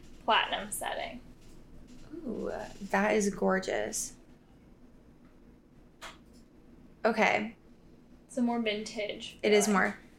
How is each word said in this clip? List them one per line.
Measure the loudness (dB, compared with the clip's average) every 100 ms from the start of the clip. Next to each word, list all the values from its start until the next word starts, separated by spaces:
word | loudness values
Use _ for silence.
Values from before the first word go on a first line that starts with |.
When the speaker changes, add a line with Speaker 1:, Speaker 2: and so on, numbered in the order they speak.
| -18 -8
Speaker 1:
platinum | 2 2 2 -2 -4
setting. | -6 -4 -4 -6 -8 -16 -20 -20 -20 -20 -20 -18 -18 -14 -10 -8
Speaker 2:
Ooh, | -6 -6 -6 -10 -12 -2
that | 2 4
is | 4 2
gorgeous. | 2 2 2 0 -2 -2 -4 -6 -10 -20 -20 -20 -20 -20 -20 -20 -20 -20 -20 -20 -20 -20 -20 -20 -20 -20 -18 -18 -18 -20 -20 -20 -20 -20 -20 -20 -2 0
Okay. | 4 4 4 0 -10 -20 -20 -20 -20 -20 -20 -8
Speaker 1:
So | 0
more | 0 2
vintage | 0 -2 -4 -6 -6 -6 -10 0
Speaker 2:
It | 4
is | 6 6
Speaker 1:
feeling. | 4
Speaker 2:
more. | 2 -2 -14